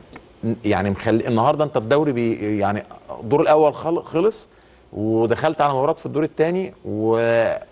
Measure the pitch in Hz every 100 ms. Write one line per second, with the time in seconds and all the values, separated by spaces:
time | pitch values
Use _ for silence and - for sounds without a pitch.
0 | - - - - 113 113 107 95 101 95
1 | 113 110 127 113 127 147 147 135 110 143
2 | 151 120 117 113 104 107 98 104 - -
3 | - 62 113 143 160 151 151 123 156 170
4 | - 160 202 - - _ _ - _ 101
5 | 107 113 117 113 160 160 147 135 143 160
6 | 135 135 160 - 160 180 190 - - 104
7 | 110 113 117 117 92 - -